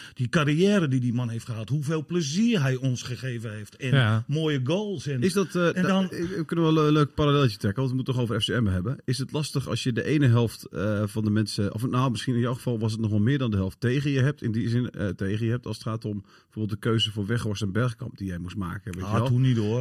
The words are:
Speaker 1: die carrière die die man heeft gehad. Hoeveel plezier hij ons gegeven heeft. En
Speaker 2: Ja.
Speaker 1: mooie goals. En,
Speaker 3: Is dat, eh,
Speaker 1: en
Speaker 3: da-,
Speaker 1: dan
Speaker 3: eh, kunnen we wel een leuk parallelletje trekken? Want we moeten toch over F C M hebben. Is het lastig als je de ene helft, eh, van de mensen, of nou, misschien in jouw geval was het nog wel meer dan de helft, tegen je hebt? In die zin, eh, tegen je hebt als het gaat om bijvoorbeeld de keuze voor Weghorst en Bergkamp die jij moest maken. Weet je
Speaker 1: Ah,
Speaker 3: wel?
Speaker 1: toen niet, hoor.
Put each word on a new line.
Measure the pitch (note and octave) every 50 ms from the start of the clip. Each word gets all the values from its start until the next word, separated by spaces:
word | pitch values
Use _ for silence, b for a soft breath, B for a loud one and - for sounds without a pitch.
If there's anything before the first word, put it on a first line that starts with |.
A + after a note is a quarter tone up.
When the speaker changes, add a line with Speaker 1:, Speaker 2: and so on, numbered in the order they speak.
| B B B
Speaker 1:
die | B B2+ A#2
carrière | - D#3+ D3 D3 D3+ D#3+ F#3 G3+ G#3 G3+ E3 C#3
die | C3 C3+
die | B2 B2 A2+
man | A#2 B2 A2+
heeft | A#2 A#2 -
gehad. | - A2 A2+ A2 A2
Hoeveel | C#3 D3+ C#3 C#3+ E3 D#3 C#3
plezier | - E3+ F3+ D#3+ C3+ D3 G3 A3+ A#3+ A#3 F3+ C3+
hij | C3+ C3
ons | B2 C3 C3 B2 - -
gegeven | - B2 G2+ C3+ C3 A#2+ A#2 A2 A2+ G#2+
heeft. | G#2+ G#2 - -
En | - C#3 B2+ C3
Speaker 2:
Ja. | C3+ A#2 G#2+ A2 A2 A#2+
Speaker 1:
mooie | - C#3 D#3+ D#3+ D#3 D3 C3+ B2
goals. | B2+ E3 G3+ G#3+ G#3 F#3+ D#3 -
En, | D3 C#3 B2 D3
Speaker 3:
Is | F#3+ E3
dat, | G3+ F#3 - -
eh, | F3 F3 E3 -
Speaker 1:
en | F#3 F3
Speaker 3:
da-, | F#3+
Speaker 1:
dan | F#3+ G3 F#3+ F3+
Speaker 3:
eh, | - F#3 E3+ F3 F#3+ - D#3
kunnen | - F3 E3+ E3
we | D#3 D#3
wel | D#3+ D3+
een | D3+ D3+
leuk | D3+ D3 C#3 -
parallelletje | - D3+ D3 C#3+ C#3+ C#3 A#2+ G2+ -
trekken? | - G#2 G2 C3
Want | C3+ B2+
we | B2+
moeten | C3 A#2+ - A#2+
toch | B2+ B2
over | G#2+ A2 A2
F | -
C | - F#2+ A#2+
M | A2+
hebben. | G2 F#2 F2+ F2 A#2 C#3 - -
Is | - B2+ C3
het | C3+ - C#3+
lastig | D3+ D3 - - C#3+ A#2 -
als | G#2 - -
je | C3 A2+
de | A2 -
ene | G#2+ D3 D#3 C#3+
helft, | B2 A#2 A#2+ A#2 G#2+ - - -
eh, | - - C#2 F#2+ G#2+ G#2 G2+ G#2+
van | G2 - A2 G#2+
de | G#2+
mensen, | G#2 A2+ G#2+ - - - G2+ G2 -
of | A2 B2
nou, | - - B2+ C3 C3+
misschien | A2+ G#2+ - C3+ B2
in | A#2+
jouw | A#2+ B2 A#2
geval | A#2 - B2 A#2+ A2
was | A2+ A2 A2
het | A2
nog | A2+ G#2
wel | G#2+ G#2
meer | G#2 B2 C#3+ C#3
dan | C3 A#2
de | G#2
helft, | F#2+ F#2+ F#2+ - -
tegen | - A#2+ B2+ D3 C#3 D3
je | C#3 C3
hebt? | B2 D3 D3 - -
In | A2 G#2
die | A#2 - A#2
zin, | A#2 B2 B2 -
eh, | - - G#2 F#2+
tegen | E2+ - G2+ F#2+ G#2 G#2+ A#2
je | A2+
hebt | A#2 A#2+ -
als | - G#2+
het | - -
gaat | A2+ A2+ A2+ -
om | G#2+ G#2 G2+ - b b b b
bijvoorbeeld | b b G#2+ G#2+ G2+ A2 G2+ -
de | A#2+
keuze | A2+ A2+ - G#2+ G2+
voor | G#2+ G2+
Weghorst | G2+ A#2+ A#2 - A2 G2 G2 G#2+
en | F#2+ F#2
Bergkamp | A2 B2+ B2 A2+ - A#2 A2 - -
die | G2
jij | F#2+ F2+ E2+
moest | F2 F2+ F2+
maken. | G#2 F#2 E2 F#2 G2+ - - F2
Weet | F2+ F#2
je | G2+
Speaker 1:
Ah, | G#2+ A#2
Speaker 3:
wel? | A#2
Speaker 1:
toen | C3 B2 B2
niet, | C3 C3 B2
hoor. | A2+ G#2 G#2 A2+ B2